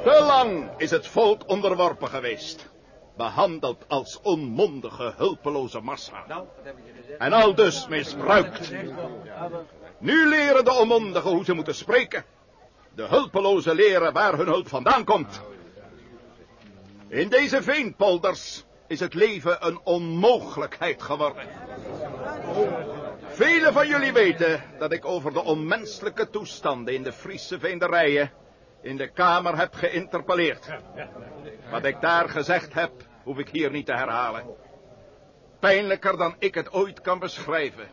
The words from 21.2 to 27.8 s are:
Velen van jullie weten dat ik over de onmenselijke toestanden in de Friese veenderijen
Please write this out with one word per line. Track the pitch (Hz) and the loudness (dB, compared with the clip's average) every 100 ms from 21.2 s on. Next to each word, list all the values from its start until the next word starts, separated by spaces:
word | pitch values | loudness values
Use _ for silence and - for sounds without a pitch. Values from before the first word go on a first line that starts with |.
| 147 139 127 - - - - - - - - - - - 427 - - - - - - | -2 -4 -14 -16 -16 -14 -12 -12 -10 -10 -10 -10 -6 -2 -2 -2 -8 -10 -12 -14 -16
Velen | - 269 339 320 | 0 4 4 4
van | 254 294 | 4 2
jullie | 294 269 | 2 2
weten | 247 202 160 170 156 - 131 | 4 4 4 0 0 -6 -8
dat | 151 | -4
ik | 170 151 | -4 -4
over | 139 139 | -4 -2
de | 143 | -4
onmenselijke | 175 156 156 220 214 - - - 220 | -2 -2 0 -4 -4 -8 -8 -6 -6
toestanden | 208 196 - 165 131 117 | -6 -10 -6 -4 -4 -4
in | 131 | -6
de | 131 | -6
Friese | - - 196 - 180 | -12 -14 -14 -12 -6
veenderijen | 170 175 | -4 -2